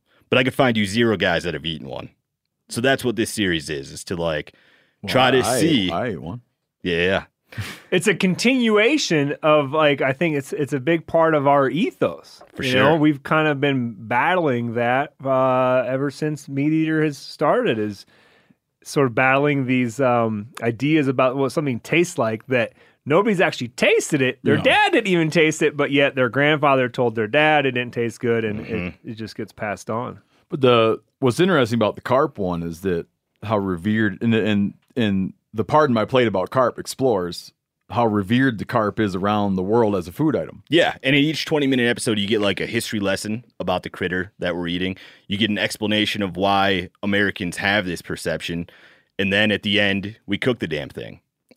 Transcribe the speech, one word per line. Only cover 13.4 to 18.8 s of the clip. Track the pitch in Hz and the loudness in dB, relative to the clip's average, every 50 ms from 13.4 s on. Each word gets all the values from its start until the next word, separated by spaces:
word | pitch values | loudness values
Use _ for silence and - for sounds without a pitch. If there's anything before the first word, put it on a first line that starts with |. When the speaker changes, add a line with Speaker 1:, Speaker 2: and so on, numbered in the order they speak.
| 156 151 | 2 2
Speaker 3:
of | 147 135 | 0 0
been | 147 143 139 127 120 117 107 95 | 0 0 0 0 -2 -4 -6 -10
battling | 117 107 120 123 143 165 185 185 165 143 123 120 120 117 110 | -6 -2 -2 0 2 2 0 2 2 0 0 0 -2 -4 -2
that, | 120 120 120 123 135 147 - _ _ | -2 0 2 2 0 0 -4 _ _
uh, | 135 135 131 131 131 131 127 127 127 127 127 131 117 | -4 0 0 2 2 2 2 2 2 2 2 0 0
ever | 123 131 131 143 143 | 0 -2 -2 -4 -4
since | - - 156 151 151 139 - - | -4 -4 -6 -6 -6 -6 -10 -8
Meat | 139 139 143 151 | -6 -2 -2 0
Eater | 156 160 156 156 156 156 156 | 0 0 0 0 0 0 0
has | 156 139 - | -2 -2 -6
started, | - - - - 156 143 147 156 160 170 123 110 | -16 -18 -6 -2 0 2 2 2 2 0 0 0
is | 107 107 101 - - _ _ _ _ _ _ _ _ _ _ _ _ _ _ _ | -2 -4 -6 -10 -16 _ _ _ _ _ _ _ _ _ _ _ _ _ _ _